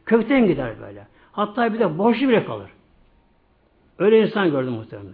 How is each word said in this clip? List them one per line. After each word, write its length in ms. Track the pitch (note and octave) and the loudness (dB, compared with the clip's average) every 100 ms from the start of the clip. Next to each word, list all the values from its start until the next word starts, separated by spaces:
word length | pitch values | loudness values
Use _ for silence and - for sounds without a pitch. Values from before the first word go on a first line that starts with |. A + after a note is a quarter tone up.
| - | 0
Kökten 420 | A3+ A3+ C#4 G#3+ | 0 2 2 2
gider 280 | C#3 B2 G#2+ | 0 -4 -10
böyle. 260 | G#2 G2+ G2+ _ _ | -16 -20 -20 _ _
Hatta 420 | - G#3 A3+ A#3 | -6 -4 -2 -2
bir 60 | A3 | 0
de 180 | G3+ D#3 | -2 0
borçlu 300 | A3 A3 C4+ | 0 0 2
bile 180 | G#3+ - | 0 0
kalır. 240 | G#2+ G2 _ _ _ _ _ _ _ _ _ _ _ _ - | -10 -14 _ _ _ _ _ _ _ _ _ _ _ _ -2
Öyle 220 | G3 A3 | 4 4
insan 300 | G#3 G#3+ F#3 | 4 0 0
gördüm 220 | C#3+ B2+ | 0 -2
muhtemelen. 400 | A2+ A2 G#2 G2 | -6 -10 -16 -16